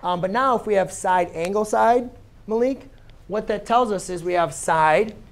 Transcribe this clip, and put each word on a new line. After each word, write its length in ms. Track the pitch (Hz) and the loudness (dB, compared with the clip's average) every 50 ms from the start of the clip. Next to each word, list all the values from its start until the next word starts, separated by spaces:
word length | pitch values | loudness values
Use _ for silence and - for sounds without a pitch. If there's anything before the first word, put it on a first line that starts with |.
Um, 200 | - 175 180 170 | -4 -4 -2 -2
but 100 | 170 190 | -2 -2
now 260 | 202 240 269 269 240 | -2 0 2 2 0
if 80 | 214 - | 0 0
we 100 | 214 208 | 0 0
have 160 | 190 185 - | 0 0 -2
side, 400 | - - - 185 185 185 175 175 - | -4 -4 0 2 2 2 2 0 -4
angle, 320 | 160 170 185 202 214 214 | -6 -4 -2 -2 -2 -2
side, 440 | 208 - 220 220 226 240 247 240 247 - - - - - - - | 0 2 2 4 4 4 2 0 -4 -14 -20 -20 -20 -20 -16 -8
Malik, 400 | 202 220 233 240 262 269 262 - - - - - - - - - | -4 -2 0 0 0 -2 -4 -10 -20 -20 -20 -20 -20 -20 -20 -12
what 200 | - 190 220 214 | -8 -6 -6 -4
that 180 | - 214 202 208 | -4 -6 -4 -2
tells 260 | - 233 247 247 214 | 2 2 2 2 2
us 180 | 202 180 - - | -2 -6 -6 -8
is 140 | 180 170 160 | -8 -6 -4
we 100 | 180 175 | -2 0
have 200 | 175 170 156 147 | 0 0 -2 -4
side, 640 | - - - 165 160 156 156 151 185 220 220 - - - - | -6 -2 0 2 4 4 4 4 4 2 -2 -6 -16 -20 -20